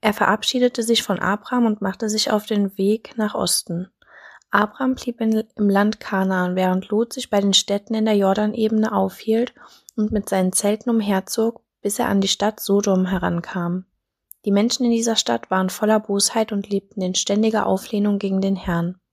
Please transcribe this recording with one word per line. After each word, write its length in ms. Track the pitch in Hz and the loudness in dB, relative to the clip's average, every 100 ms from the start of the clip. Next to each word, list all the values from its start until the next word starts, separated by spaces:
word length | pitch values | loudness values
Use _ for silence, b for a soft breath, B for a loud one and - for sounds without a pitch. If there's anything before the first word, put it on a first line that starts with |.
Er 140 | 220 | -2
verabschiedete 680 | 208 - 214 - 254 247 240 | 2 2 2 0 2 2 0
sich 180 | 226 226 | 0 0
von 160 | - 190 | 0 -2
Abraham 480 | - 208 - 247 233 | 0 -2 -2 2 2
und 160 | 214 | 2
machte 260 | 196 190 214 | -4 -4 -4
sich 220 | 214 - | -2 0
auf 160 | 214 208 | -2 0
den 320 | 208 196 - | 0 0 0
Weg 400 | 196 220 - - | 0 0 -4 -4
nach 160 | 214 | -4
Osten. 540 | 226 175 - - 175 185 _ B B B B _ | -2 -2 -2 -4 -8 -8 _ B B B B _
Abraham 460 | 202 214 - 262 | 0 0 0 -2
blieb 260 | 254 - 233 | -2 -6 -4
in, 220 | 220 220 220 - | 0 0 -2 0
im 120 | 208 | 2
Land 300 | 196 208 214 | 4 2 -2
Kanaan, 560 | - 196 190 185 180 | -4 -2 0 0 0
während 340 | 185 185 185 190 | 0 2 0 0
Lot 220 | 208 233 | -2 -2
sich 180 | - - | -6 -2
bei 100 | 208 | 0
den 120 | 196 | 2
Städten 420 | 196 - 202 202 | 2 0 -4 -2
in 100 | 220 | -2
der 100 | 220 | 2
Jordanebene 760 | 208 196 196 214 233 214 220 220 | 4 4 2 0 0 0 2 0
aufhielt 600 | 202 190 - - 220 247 _ B B B - | 0 -2 -4 -2 0 0 _ B B B -4
und 160 | 214 | -2
mit 160 | 214 202 | -2 -2
seinen 240 | 190 185 | 0 0
Zelten 380 | 185 202 214 247 | 0 0 -2 0
umherzog, 760 | 226 208 196 190 - 226 226 _ _ | 0 2 -2 -2 -2 -2 -2 _ _
bis 180 | 202 - | -6 -2
er 80 | 233 | 0
an 140 | 202 | 2
die 80 | 196 | 0
Stadt 320 | - 208 214 | 0 -2 -2
Sodom 460 | - 202 202 190 185 | 0 2 4 2 2
herankam. 800 | 185 175 170 - 185 170 180 185 _ _ _ _ - | 0 0 -2 -4 -6 -4 -4 -8 _ _ _ _ -8
Die 80 | - | 0
Menschen 320 | 196 226 - | 2 2 0
in 80 | 240 | 0
dieser 240 | 233 233 220 | 2 0 -2
Stadt 340 | - 233 - | 0 -4 -2
waren 180 | 185 185 | -2 0
voller 300 | - 208 220 | 0 2 2
Bosheit 540 | 214 202 202 226 220 | 2 -2 0 0 -2
und 160 | 202 202 | -2 -2
lebten 340 | 196 _ - | -4 _ -6
in 140 | 185 185 | -4 -4
ständiger 500 | - 202 220 220 196 | -2 2 2 2 0
Auflehnung 540 | 190 - 208 208 202 | -2 -2 0 2 0
gegen 200 | 202 190 | 0 0
den 140 | 196 | 0
Herrn. 460 | 190 - 170 170 185 _ | -2 -2 -2 -2 -6 _